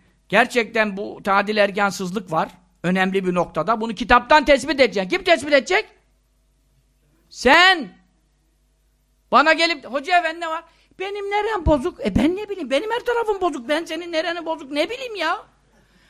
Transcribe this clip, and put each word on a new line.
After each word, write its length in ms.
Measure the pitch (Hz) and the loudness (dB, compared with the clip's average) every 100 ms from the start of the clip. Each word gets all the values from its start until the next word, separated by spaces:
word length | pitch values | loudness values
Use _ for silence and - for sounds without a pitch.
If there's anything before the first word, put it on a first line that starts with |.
| _ _ - | _ _ -2
gerçekten 680 | 196 247 247 220 226 208 196 | 2 2 0 -2 -2 -2 -4
bu 240 | 214 220 | -10 -8
tadil 340 | 202 196 202 214 | 0 0 2 2
erkansızlık 720 | 202 190 202 185 185 208 - | 0 2 -2 -2 -6 -8 -4
var. 180 | 160 214 - _ _ | -4 -4 -8 _ _
Önemli 420 | 170 185 185 190 180 | -2 0 0 0 0
bir 100 | 180 | -2
noktada. 460 | 165 160 165 226 | -2 -2 -2 -2
Bunu 140 | 226 214 | -4 -4
kitaptan 500 | 214 247 247 302 302 | 2 2 6 4 6
tespit 340 | 277 277 277 | 2 2 2
edeceksin. 300 | 247 190 185 | 2 2 -2
Kim 140 | 370 | -2
tespit 300 | 370 330 294 | 2 2 4
edecek? 320 | 285 - 392 427 _ _ _ _ _ _ _ _ _ _ _ _ _ _ | 2 2 -2 -2 _ _ _ _ _ _ _ _ _ _ _ _ _ _
Sen! 600 | - 240 320 370 349 190 - _ _ _ _ _ _ _ _ _ _ _ _ - | -2 4 8 6 4 -2 -14 _ _ _ _ _ _ _ _ _ _ _ _ 0
Bana 220 | 233 302 | 2 4
gelip, 320 | 311 330 320 - | 4 2 -2 -6
"Hoca 340 | 269 285 349 | -8 0 2
efendi 200 | 320 339 | 2 -6
ne 80 | 330 | -8
var?" 160 | 320 330 _ _ - | -8 -10 _ _ -12
"Benim 320 | 392 403 403 | -10 -8 -4
nerem 340 | 415 415 427 320 | -4 -2 -2 2
bozuk?" 400 | 294 339 - 214 | 2 0 -6 -2
E 100 | 185 | 0
ben 200 | 294 370 | 0 0
ne 140 | 415 | -6
bileyim, 200 | 392 254 | -8 -4
benim 220 | 269 440 | -4 -2
her 80 | 480 | -4
tarafım 420 | 480 466 427 392 | -2 -2 -2 -2
bozuk. 280 | 359 285 233 | -2 -4 -4
Ben 160 | 302 339 | -4 -4
senin 260 | 320 349 | -8 -6
nereni 340 | 320 339 339 320 | -4 -4 -4 -6
bozuk 260 | 320 269 | -8 -6
ne 180 | 285 339 | -4 -4
bileyim 260 | 494 508 403 | -4 -10 -6
ya? 220 | 320 403 - _ _ _ _ _ | -4 -4 -8 _ _ _ _ _